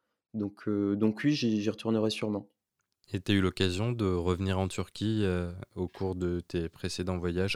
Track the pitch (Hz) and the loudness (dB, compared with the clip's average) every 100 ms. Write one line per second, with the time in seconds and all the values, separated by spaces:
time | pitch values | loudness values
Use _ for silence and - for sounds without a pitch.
0 | _ _ _ 110 101 - 107 101 101 101 | _ _ _ -4 -4 -4 -2 0 2 4
1 | 110 107 147 147 120 107 104 101 113 110 | 2 2 0 2 2 2 0 -2 0 2
2 | 110 - 110 101 98 _ _ _ _ _ | 0 0 -2 -4 -6 _ _ _ _ _
3 | - 101 - 101 92 - 95 90 117 120 | -8 -4 2 4 4 2 0 0 -2 0
4 | 98 90 85 90 95 95 92 - 92 - | 2 2 2 2 0 0 0 -2 -6 -4
5 | 107 110 98 90 87 92 - - 90 - | -2 0 2 0 -2 -8 -10 -6 -6 -4
6 | 95 90 87 87 - 87 82 - 92 - | -4 -2 -2 -2 -2 -4 -4 -6 -6 -4
7 | 92 90 87 87 98 | -2 -2 0 0 0